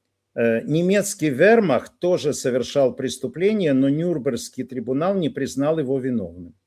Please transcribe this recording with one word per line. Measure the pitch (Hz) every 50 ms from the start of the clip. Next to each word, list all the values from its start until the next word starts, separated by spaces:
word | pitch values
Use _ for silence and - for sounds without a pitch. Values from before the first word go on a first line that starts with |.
| _ _ _ _ _ _ _
Э, | 123 117 117 113 113 -
немецкий | - 143 165 175 180 196 208 190 - - - 156 151
вермахт | 131 123 170 208 233 233 208 165 127 104 - - _ _
тоже | - 175 180 156 117 147 123
совершал | - - 135 120 127 117 - - 143 135 123 -
преступление, | - 131 120 - - - 117 - 156 180 202 220 208 185 151
но | 135 131 135
Нюрнбергский | 139 143 156 170 180 170 151 117 139 120 117 - - _ 131 123
трибунал | 127 127 127 110 123 131 139 165 190 202
не | 196 165 139
признал | 143 143 139 117 - 131 139 151 165 160
его | 143 123 139
виновным. | 135 123 131 123 113 95 82 85 90 85 85 - _ _